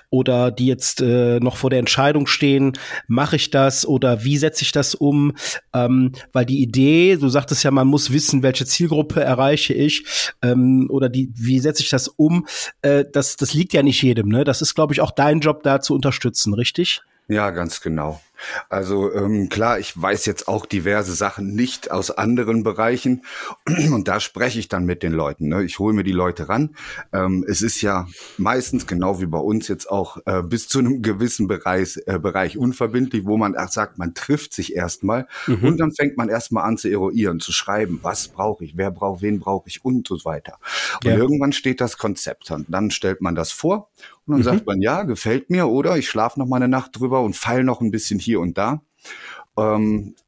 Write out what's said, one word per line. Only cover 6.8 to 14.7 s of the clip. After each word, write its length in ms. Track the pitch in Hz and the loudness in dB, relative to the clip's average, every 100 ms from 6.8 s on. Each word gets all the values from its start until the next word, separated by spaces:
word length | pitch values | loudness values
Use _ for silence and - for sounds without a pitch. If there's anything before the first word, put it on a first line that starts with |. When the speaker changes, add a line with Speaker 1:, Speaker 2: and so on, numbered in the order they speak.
| 135 165 180 180 | 4 6 6 4
Speaker 1:
du 120 | 139 | 4
sagtest 340 | 139 131 139 | 2 0 0
ja, 60 | 143 | 4
man 180 | 135 131 | 4 6
muss 240 | 147 - | 4 2
wissen, 300 | 139 - 139 | 0 2 2
welche 240 | 131 131 127 | 2 2 0
Zielgruppe 560 | - 170 156 147 160 | 0 2 2 0 0
erreiche 540 | 135 123 135 147 - - | 2 2 4 2 2 2
ich, 300 | 147 - - - - - | 2 0 -4 -4 -4 -2
ähm, 460 | 123 127 127 131 127 | 2 4 6 4 4
oder 200 | 135 131 | 2 0
die, 200 | 127 131 117 | 0 -2 -2
wie 240 | 117 131 | 0 2
setze 240 | 147 151 | 2 0
ich 60 | - | 0
das 180 | 131 - | 0 -2
um? 400 | - 151 175 - - - - | 2 4 4 0 -6 -8 -2
Äh, 240 | 139 143 139 | 2 2 2
das, 220 | 143 131 - | 0 0 0
das 180 | 131 | 0
liegt 200 | 147 147 | 0 2
ja 100 | 160 | 2
nicht 180 | 139 - | 4 4
jedem, 280 | 131 113 101 | 4 4 2
ne? 140 | 117 | 2
Das 200 | 143 131 | 2 0
ist, 100 | - | 0